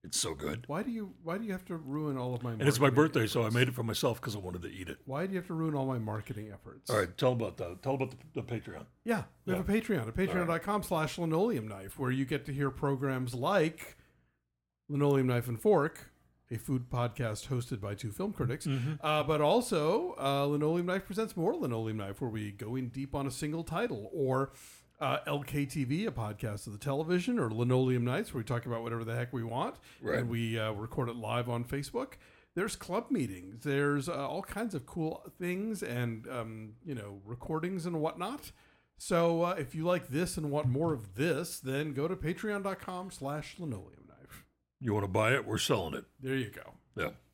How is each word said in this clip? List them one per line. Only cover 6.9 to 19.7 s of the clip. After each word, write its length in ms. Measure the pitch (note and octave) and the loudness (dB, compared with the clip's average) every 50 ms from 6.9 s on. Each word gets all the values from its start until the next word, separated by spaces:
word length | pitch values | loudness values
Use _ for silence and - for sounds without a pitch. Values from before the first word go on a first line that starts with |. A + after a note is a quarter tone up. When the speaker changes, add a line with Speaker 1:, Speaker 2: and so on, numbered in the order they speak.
| A#2 G#2+ | 2 2
Speaker 1:
right, 200 | G2 E2+ - - | 2 2 0 2
tell 160 | - B2+ B2+ | 4 4 4
about 240 | A#2+ A2+ F#2+ F2+ - | 4 0 -2 -4 -6
the, 180 | F#2 E2+ F2+ F#2+ | -8 -8 -8 -6
tell 140 | - C3+ C3+ | -2 -2 0
about 160 | C3+ C3 B2+ | 0 0 -2
the, 60 | - - - - - | -4 -12 -20 -8 -8
the 80 | - G#2+ | -8 -4
Patreon. 420 | - A#2+ A2 - A2 F2+ D2+ - - _ _ _ | -4 -4 -6 -6 -8 -12 -12 -14 -16 _ _ _
Speaker 2:
Yeah, 200 | A3+ A#3 G3+ - - - _ _ | 0 0 0 0 -6 -12 _ _
we 80 | - F#3 | -2 -2
have 140 | F3+ F3+ - | -2 0 2
Speaker 1:
Yeah. 80 | G3 | 2
Speaker 2:
a 60 | A3+ | 2
Patreon, 160 | A3 - G#3 D3+ | 2 2 0 0
at 40 | A2 | 0
Speaker 1:
All 20 | A2 A2 | -2 0
right. 140 | - F#3 F#3+ | 0 0 2
Speaker 2:
patreon 180 | F3+ F3+ F3 E3+ | 2 0 0 0
dot 140 | E3 E3 - | 0 -2 0
com 200 | G3+ G#3 G#3 F3 | 0 -2 -2 0
slash 340 | - F#3 D#3+ D#3 D3 - - | 0 0 2 2 0 -2 -2
linoleum 500 | F3 E3 D#3 E3 G3 A#3+ A3+ C3+ G#2+ G#2+ | -2 0 2 2 4 2 2 0 -2 -4
knife, 320 | G2+ G2 F#2+ G2 - - | -8 -8 -10 -12 -6 -2
where 120 | C#3 B2+ | 0 0
you 120 | B2+ C3 C3+ | 2 2 2
get 220 | B2 D3+ C#3 C3+ | 0 0 -4 -2
to 80 | - C#3 | -4 -2
hear 180 | C3+ C#3+ C3+ | 0 0 0
programs 640 | C3 - - C#3 C#3 C3 C#3 C#3 C3+ B2+ B2+ B2 A#2+ | 0 0 0 0 0 2 0 0 0 0 -2 -4 -2
like 640 | B2 B2+ D#3+ G3+ G3 F#3 D#3+ D#3+ - - - - _ - _ _ _ _ _ _ _ _ _ _ _ _ _ _ _ _ _ | -2 0 4 4 6 4 4 2 -4 -14 -16 -16 _ -20 _ _ _ _ _ _ _ _ _ _ _ _ _ _ _ _ _
Linoleum 400 | C#3+ C#3+ C#3+ C#3+ C#3+ C#3 C3 B2+ | 0 4 6 6 6 6 6 6
Knife 220 | B2 A#2+ A#2+ B2 | 4 2 2 0
and 120 | A#2 A2 | -4 2
Fork, 500 | - G#3+ G#3 E3 C#3+ D#3+ - - - - _ _ _ _ _ _ _ _ | 6 6 8 8 6 4 0 -6 -18 -20 _ _ _ _ _ _ _ _
a 80 | A#2+ A2 | -8 -8
food 320 | - - C#3 B2+ B2 B2 | -2 0 0 0 0 -2
podcast 600 | - B2 A#2+ A#2+ G#2+ - B2 A2+ G#2+ - - - | 0 0 0 0 0 -2 -2 -2 -2 -4 -4 -2
hosted 320 | C3 B2 A#2 - A#2+ G#2 | -2 -2 -2 -4 -6 -6
by 120 | G2 G2+ G#2 | -4 -6 -6
two 180 | G2 - A2 G#2+ | -4 -6 -8 -4
film 180 | - F#3 G#3 | -4 -4 -4
critics, 360 | G3+ - D3 - B2+ - - D3 | -2 0 0 0 0 -2 -2 -2
Speaker 1:
Mm-hmm. 260 | C3+ C3 A#2+ C#3+ D#3 C#3+ - | 0 0 0 -2 -2 -2 0
Speaker 2:
uh, 180 | D3+ D3+ D3+ C#3+ | 2 2 2 4
but 180 | C3+ D#3 D3+ | 4 4 6
also, 720 | D3+ D3 F#3+ A#3+ A#3+ - | 6 6 6 6 4 2